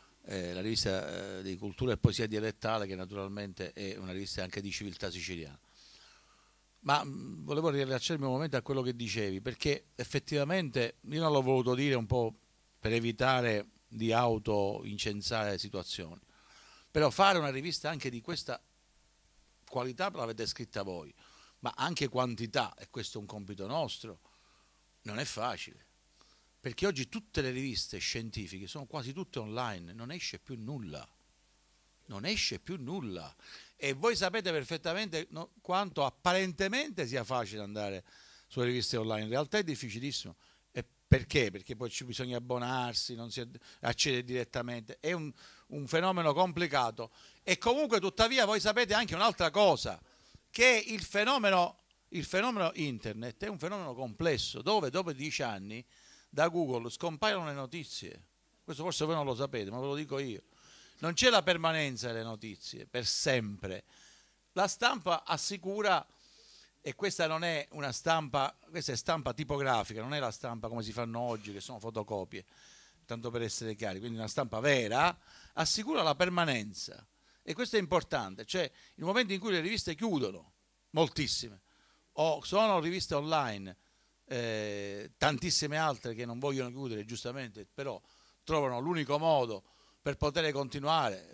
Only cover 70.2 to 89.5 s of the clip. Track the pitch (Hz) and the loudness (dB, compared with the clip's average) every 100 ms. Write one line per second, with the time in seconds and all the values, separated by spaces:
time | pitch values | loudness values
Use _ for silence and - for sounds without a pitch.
70.2 | 123 - 123 117 110 117 107 110 117 117 | -2 -4 -6 -6 -4 -4 -4 -4 -4 -2
71.2 | 120 110 104 98 - 120 113 110 104 104 | -2 -4 -6 -10 -10 -10 -6 -4 -2 -4
72.2 | 90 101 - - - - - _ - 117 | -4 -10 -14 -20 -20 -20 -20 _ -10 -8
73.2 | 117 117 113 - 113 104 107 95 117 113 | -4 -2 -2 -4 -6 -4 -4 -4 -6 -6
74.2 | 110 - 127 110 143 135 107 120 170 175 | -4 -2 -2 2 4 4 4 4 4 2
75.2 | - - - - 160 - 220 320 160 139 | -10 -20 -10 -2 0 0 0 2 4 4
76.2 | 180 175 165 123 104 92 - - - _ | 2 2 2 2 -2 -8 -10 -12 -20 _
77.2 | _ _ - 165 240 220 170 175 - 139 | _ _ -8 -4 0 0 2 2 2 -2
78.2 | 98 95 107 185 151 - - - 160 220 | -2 -8 -4 -2 -2 -4 -20 -8 -2 2
79.2 | 220 190 214 180 170 220 - 151 226 156 | 2 0 0 0 0 -2 -4 -2 0 2
80.2 | 107 92 - _ _ _ _ 156 156 - | 0 -4 -14 _ _ _ _ 2 2 2
81.2 | 131 - 117 101 _ _ _ _ _ - | -2 -2 -4 -12 _ _ _ _ _ 2
82.2 | 160 143 - 196 220 185 160 185 - 147 | 2 2 2 4 6 4 2 -2 0 0
83.2 | 151 156 127 104 95 90 _ _ _ _ | 2 2 2 -2 -8 -14 _ _ _ _
84.2 | - 123 117 110 107 101 101 101 - - | -6 -4 -2 -2 -2 -4 -6 -8 -10 2
85.2 | 139 135 175 - 151 156 156 123 123 113 | 2 4 2 0 0 2 0 0 -4 -6
86.2 | 120 120 143 135 123 127 131 110 107 120 | -6 -4 -2 -2 -2 -4 -6 -6 -6 -6
87.2 | 123 135 123 104 98 - 139 95 _ _ | -6 -8 -10 -12 -14 -8 -6 -6 _ _
88.2 | _ _ - 156 135 120 147 170 135 147 | _ _ 0 2 2 2 0 0 2 2
89.2 | 165 147 120 | 4 4 4